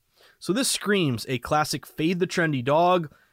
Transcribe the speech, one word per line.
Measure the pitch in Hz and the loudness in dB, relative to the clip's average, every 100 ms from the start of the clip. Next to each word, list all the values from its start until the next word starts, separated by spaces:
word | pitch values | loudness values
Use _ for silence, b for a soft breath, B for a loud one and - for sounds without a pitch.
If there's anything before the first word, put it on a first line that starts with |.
| _ b b b | _ b b b
So | - | -4
this | 196 269 | 0 0
screams | - - 196 160 120 - | -2 0 0 2 -2 -4
a | 127 | -6
classic | - 151 151 147 - | -2 0 0 -4 -10
fade | - 156 180 | -4 -2 0
the | 180 | -2
trendy | - 165 143 120 | 0 0 0 2
dog | 151 175 175 156 b b | 4 4 2 0 b b